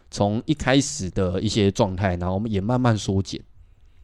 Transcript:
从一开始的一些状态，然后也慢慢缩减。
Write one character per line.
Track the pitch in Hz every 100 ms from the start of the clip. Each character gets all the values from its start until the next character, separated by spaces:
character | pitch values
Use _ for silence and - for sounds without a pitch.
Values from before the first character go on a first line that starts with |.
| -
从 | - 101 110 143
一 | 147
开 | 127 139
始 | - - 90
的 | 98 92 92
一 | 110
些 | 117 98
状 | 95 104 92
态， | 101 87
然 | 87
后 | 95 117
也 | 98
慢 | 101 127
慢 | 123 107
缩 | - 98
减。 | - - - - - - - -